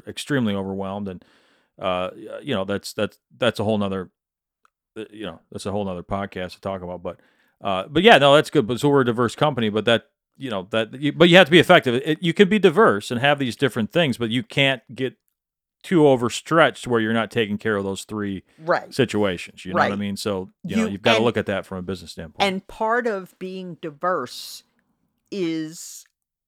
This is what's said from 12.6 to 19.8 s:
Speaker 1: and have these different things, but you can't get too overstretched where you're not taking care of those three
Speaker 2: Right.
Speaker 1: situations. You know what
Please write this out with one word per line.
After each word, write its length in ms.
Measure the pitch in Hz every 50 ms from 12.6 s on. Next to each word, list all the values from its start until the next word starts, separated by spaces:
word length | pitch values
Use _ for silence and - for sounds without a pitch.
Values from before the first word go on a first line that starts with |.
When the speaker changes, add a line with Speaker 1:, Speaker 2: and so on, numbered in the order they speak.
| 185 190 143 180 226 175 107 101 - - 123
Speaker 1:
and 80 | 117
have 180 | 127 143 147 139
these 160 | 139 123 104
different 380 | - 139 127 - 127 110 - -
things, 240 | 170 170 147 110 -
but 120 | 120 113
you 120 | 113 127 113
can't 400 | - - 151 139 135 135 120 - _ -
get 220 | 101 131 123 - _ _ _ _ _ _ _ _ _ _ _ _ _ -
too 240 | - 190 165 151
overstretched 800 | 143 135 120 120 117 - - - - 156 165 156 127 107 - -
where 140 | 131 120 113
you're 140 | 110 107 113
not 160 | 113 110 101
taking 260 | - 120 113 101 104
care 180 | 104 - 113 107
of 80 | 101 98
those 200 | 98 98 92 -
three 380 | - 107 107 101 101 98 90 - _ _ _
Speaker 2:
Right. 340 | 160 160 175 131 - - -
Speaker 1:
situations. 720 | - 127 104 - 104 104 98 90 85 - - - - -
You 80 | 92 92
know 60 |
what 80 | 170